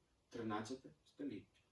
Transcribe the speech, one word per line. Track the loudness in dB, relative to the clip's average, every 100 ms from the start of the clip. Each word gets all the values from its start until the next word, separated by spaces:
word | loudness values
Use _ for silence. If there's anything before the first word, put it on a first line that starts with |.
| -20 _ -6
тринадцяте | 0 4 4 2 -4 -6 -16 -14
століття». | -4 -2 -2 -6 -18 -20